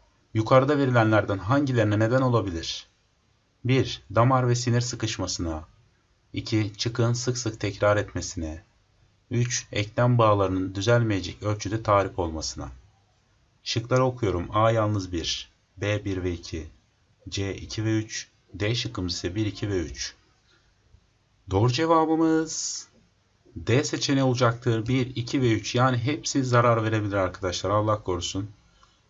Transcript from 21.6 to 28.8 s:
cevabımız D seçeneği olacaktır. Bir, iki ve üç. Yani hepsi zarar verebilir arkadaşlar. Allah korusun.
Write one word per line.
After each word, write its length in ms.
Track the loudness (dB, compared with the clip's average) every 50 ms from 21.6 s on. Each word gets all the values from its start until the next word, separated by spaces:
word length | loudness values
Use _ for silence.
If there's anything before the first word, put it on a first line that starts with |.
| 4 4
cevabımız 1160 | 2 2 4 4 4 4 4 4 4 4 4 4 4 2 0 -2 -4 -6 -8 -8 -8 -10 -14 -18 _ _ _ _ _ _ _ _ _ _ _ _ -16
D 280 | -8 -2 0 0 0 0
seçeneği 400 | -2 -4 -4 0 0 2 2 2
olacaktır. 640 | 2 2 2 2 2 2 0 -2 -2 -2 0 0
Bir, 280 | 0 0 0 0 -2 -4
iki 260 | -8 -6 -4 -2 0
ve 100 | 2 2
üç. 240 | 2 0 -2 -2 0
Yani 220 | 2 2 2 2
hepsi 460 | 0 -2 -2 -2 -4 -4 -2 -2 -2 0
zarar 400 | 2 4 4 4 4 4 2 2
verebilir 300 | 0 0 -2 -2 0 0
arkadaşlar. 560 | 0 0 -2 -2 -4 -4 -4 -4 -2 -2 0
Allah 340 | 2 2 2 2 0 -2 -2
korusun. 460 | -4 -4 -4 -4 -6 -6 -6 -8 -8 -12 _ _ _ _ _